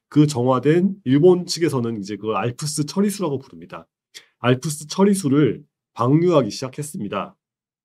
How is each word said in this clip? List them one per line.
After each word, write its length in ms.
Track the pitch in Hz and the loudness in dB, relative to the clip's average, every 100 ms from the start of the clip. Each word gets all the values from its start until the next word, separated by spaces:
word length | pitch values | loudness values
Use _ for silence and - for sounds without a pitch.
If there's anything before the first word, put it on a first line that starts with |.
| _ | _
그 180 | 147 147 | 2 2
정화된 680 | 143 120 127 127 170 190 196 | 2 0 2 2 2 2 -2
일본 420 | 123 139 175 180 165 | 0 4 6 4 0
측에서는 540 | 156 165 127 117 113 | -4 -2 -2 -4 -6
이제 160 | 98 101 | -8 -8
그걸 200 | 110 101 | -4 -2
알프스 500 | 113 123 147 156 147 | -4 -6 -8 -6 -4
처리수라고 500 | 190 208 196 175 139 | -2 -2 -2 -4 -6
부릅니다. 500 | - 82 - 82 - _ _ - _ _ | -8 -20 -18 -18 -20 _ _ -20 _ _
알프스 480 | 120 127 160 147 151 | 0 0 -2 -10 -10
처리수를 760 | - 196 196 143 139 139 - - _ _ - | 0 2 2 2 2 2 0 -12 _ _ -4
방류하기 500 | 120 151 175 160 135 | 2 4 4 4 2
시작했습니다. 840 | - 131 127 147 190 101 101 82 - _ _ _ _ | -4 -10 -10 -12 -10 -8 -6 -8 -14 _ _ _ _